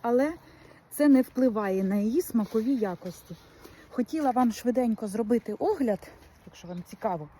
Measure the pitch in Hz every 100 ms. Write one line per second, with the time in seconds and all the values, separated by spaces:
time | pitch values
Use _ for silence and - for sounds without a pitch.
0 | 233 247 285 339 - - - - _ -
1 | 294 262 247 - 254 214 202 190 190 202
2 | 208 285 - 233 202 220 226 262 208 175
3 | 180 - - 165 - - - - - -
4 | 233 320 277 247 247 - 247 247 247 220
5 | 214 208 214 233 - 208 330 392 247 196
6 | - - - - - - 175 180 - -
7 | 220 170 151